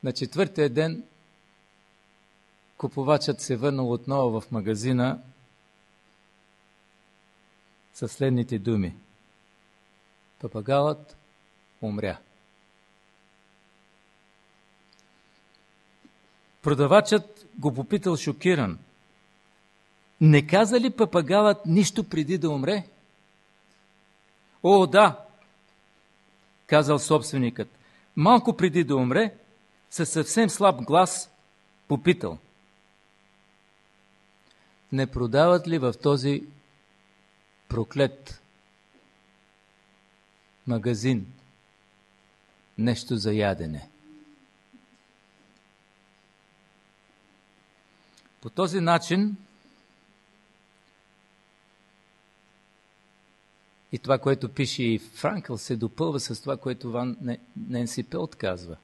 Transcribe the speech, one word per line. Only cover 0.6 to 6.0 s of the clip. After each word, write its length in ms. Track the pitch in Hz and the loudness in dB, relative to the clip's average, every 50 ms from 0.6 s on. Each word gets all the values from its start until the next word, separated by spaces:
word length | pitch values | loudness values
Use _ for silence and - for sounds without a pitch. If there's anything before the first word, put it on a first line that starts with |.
| 151 143 | 0 0
ден 340 | 120 135 156 165 160 - - - _ _ _ _ _ _ _ _ _ _ _ _ _ _ _ _ _ _ _ _ _ _ _ _ _ _ _ _ _ _ _ _ _ _ | 2 0 -2 -2 -2 -8 -12 -16 _ _ _ _ _ _ _ _ _ _ _ _ _ _ _ _ _ _ _ _ _ _ _ _ _ _ _ _ _ _ _ _ _ _
купувачът 640 | - 131 - 139 135 135 151 143 - - 139 - | -10 -8 -6 -4 2 2 2 2 2 -2 -4 -4
се 140 | - - 135 | -2 -4 -4
върнал 360 | 113 117 147 139 135 131 120 | -2 0 -2 0 0 -2 -2
отново 500 | 120 120 - - 139 139 131 123 110 110 | -2 -4 -4 -4 -2 0 0 0 0 -2
в 100 | 104 - | -6 -6
магазина 680 | - 113 101 101 110 104 110 127 131 123 123 127 147 - - - - _ _ _ _ _ _ _ _ _ _ _ _ _ | -8 -6 -2 -2 -4 -2 -2 0 0 2 0 0 -2 -6 -12 -20 -20 _ _ _ _ _ _ _ _ _ _ _ _ _